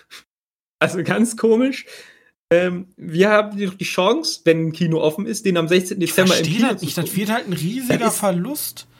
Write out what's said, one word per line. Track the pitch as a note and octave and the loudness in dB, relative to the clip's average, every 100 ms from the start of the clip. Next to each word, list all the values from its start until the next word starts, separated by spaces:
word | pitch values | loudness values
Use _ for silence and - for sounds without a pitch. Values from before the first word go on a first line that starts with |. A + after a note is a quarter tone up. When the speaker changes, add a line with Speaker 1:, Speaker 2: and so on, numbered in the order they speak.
| _ - _ _ _ _ _ - | _ -20 _ _ _ _ _ -2
Speaker 1:
Also | E3+ F3+ | -2 0
ganz | D#3 G#3 A3+ - | -2 2 0 2
komisch. | A3+ A3 C4 C4 - - - - _ _ - | 2 4 2 -2 -10 -20 -20 -20 _ _ 2
Ähm, | E3+ F3+ F3+ F#3+ - | 2 2 -2 -10 -14
wir | E3+ D#3+ G3+ | -6 2 4
haben | G#3+ G#3 G3+ | 4 2 -4
doch | G3 | -6
die | F#3 | -4
Chance, | F3+ - F#3 C#4+ D#4+ - | -6 0 2 2 -2 -2
wenn | E3 E3 E3 | 2 2 2
ein | |
Kino | D#3 E3+ D#3+ | -2 0 2
offen | D#3 D#3 A3 | 0 -2 -6
ist, | G#3 G3 | -4 0
den | E3+ | 0
am | D#3+ | 2
sechzehnten | F3+ F#3 G3+ | 2 0 -4
Speaker 2:
Ich | E3 | -2
Speaker 1:
Dezember | - F#3 D#3+ | 2 4 4
im | |
Speaker 2:
versteh | E3 G3 | 0 0
Speaker 1:
Kino | B3+ | 0
Speaker 2:
das | G#3 | 0
Speaker 1:
zu | E3+ | -4
Speaker 2:
nicht. | - | -4
Das | D#3+ | -4
Speaker 1:
gucken. | F#3+ | -2
Speaker 2:
wird | G#3 | -2
halt | A#3+ A3+ | -2 -2
ein | |
riesiger | D#3 D#3+ B3 B3 B3 | -4 -4 -4 -4 0
Speaker 1:
Das | A3+ | 0
ist | - | 0
Speaker 2:
Verlust. | G3+ F3 G3+ D4+ - - - _ | 0 0 -4 -6 -8 -12 -20 _